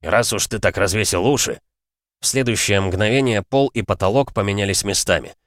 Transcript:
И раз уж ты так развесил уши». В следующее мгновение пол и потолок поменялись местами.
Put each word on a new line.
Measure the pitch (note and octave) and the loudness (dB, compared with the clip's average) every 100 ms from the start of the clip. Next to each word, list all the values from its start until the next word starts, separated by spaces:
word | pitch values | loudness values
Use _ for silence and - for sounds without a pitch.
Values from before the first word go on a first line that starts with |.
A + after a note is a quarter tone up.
И | D#2+ | 2
раз | G#2+ A#2 | 0 2
уж | G#2+ - | -2 -4
ты | A2 | -2
так | F#2+ F#2 | -2 0
развесил | G2 G2+ G2+ F2+ G2+ | 0 0 0 0 0
уши». | C#3+ - - _ _ _ _ _ _ | 0 -2 -6 _ _ _ _ _ _
В | - | -4
следующее | C3 B2 G#2+ - G2+ | -2 0 0 0 0
мгновение | G2 F#2 G#2+ B2+ C3 G#2+ | 0 0 2 2 2 0
пол | F#2+ C3+ C#3 | 0 0 2
и | A#2+ | 0
потолок | G#2 F#2+ F#2+ A#2 C#3 | -2 0 2 2 0
поменялись | - G2+ G2+ G2 F#2+ | -2 -2 0 0 0
местами. | G2+ G2 - E2+ - - | -2 -2 0 0 -2 -20